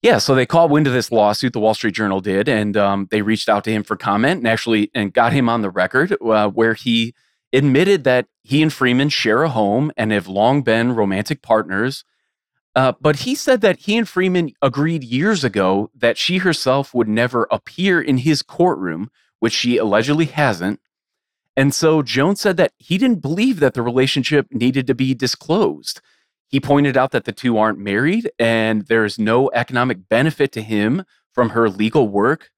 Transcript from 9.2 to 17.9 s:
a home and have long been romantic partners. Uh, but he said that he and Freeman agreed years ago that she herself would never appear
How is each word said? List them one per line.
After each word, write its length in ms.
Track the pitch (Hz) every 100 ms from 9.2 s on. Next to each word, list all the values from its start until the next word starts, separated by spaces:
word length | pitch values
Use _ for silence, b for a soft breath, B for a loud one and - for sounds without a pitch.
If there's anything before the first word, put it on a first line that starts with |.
| 113 113
a 40 | 160
home 420 | 120 101 110 147 -
and 160 | 110
have 160 | 107 90
long 320 | 95 113 143
been 320 | 120 113 120
romantic 460 | 117 101 95 104 151
partners. 640 | - 110 87 95 123 139 - _ _ _ _ _ _ -
Uh, 160 | 131 -
but 200 | 151 147
he 140 | -
said 280 | 285 - 254
that 160 | 202 175
he 180 | - 220
and 100 | 220
Freeman 460 | - 190 180 160 _
agreed 420 | 139 131 156 165
years 400 | 123 123 190 202
ago 480 | 135 101 92 98 107 127
that 220 | 117 -
she 180 | - 170
herself 540 | 185 160 - 135 135
would 160 | 123 110
never 400 | 107 123 123 113
appear 480 | 110 - - 190